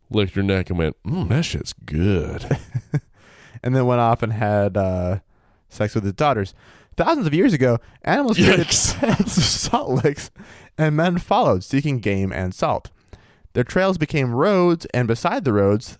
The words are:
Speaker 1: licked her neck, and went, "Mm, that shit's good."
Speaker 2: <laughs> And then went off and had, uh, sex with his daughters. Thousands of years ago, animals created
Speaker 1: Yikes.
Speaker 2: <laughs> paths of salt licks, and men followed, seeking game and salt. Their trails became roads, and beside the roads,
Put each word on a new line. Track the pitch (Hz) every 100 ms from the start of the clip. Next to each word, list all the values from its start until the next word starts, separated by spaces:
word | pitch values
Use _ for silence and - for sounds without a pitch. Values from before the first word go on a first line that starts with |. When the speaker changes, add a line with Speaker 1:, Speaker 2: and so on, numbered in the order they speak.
| _
Speaker 1:
licked | 107 98
her | 101
neck, | 98 95 90
and | 90
went, | 78 -
"Mm, | - 190 82
that | 131 165
shit's | - -
good." | - - 76 95 92 - - - -
Speaker 2:
<laughs> | - 123 - 147 - _ - - - -
And | 123
then | 131 123
went | 120
off | 117 117
and | 117
had, | 110 104 104 101 98
uh, | 95 92 90 92 - _ _ _ _
sex | - 107 113
with |
his | 98
daughters. | 95 151 113 98 - - - _ -
Thousands | 180 320 165
of |
years | 151 254
ago, | 151 127 117 - -
animals | - 208 269 190
created | 185 190 170
Speaker 1:
Yikes. | - -
Speaker 2:
<laughs> | -
paths | 226 - 190 -
of |
salt | - - - 240 202 127
licks, | 143 143 - - - - - -
and | 156
men | 151 175 175
followed, | - 202 180 95
seeking | - 135 147 131
game | 107 98 95
and | 80 92
salt. | - 156 - - - _ - _ _ -
Their | 127
trails | 123 185 190 180
became | 156 156 127
roads, | 117 190 190 175 170 -
and | 123 120
beside | 113 175 254
the | 143
roads, | 104 98 104 - -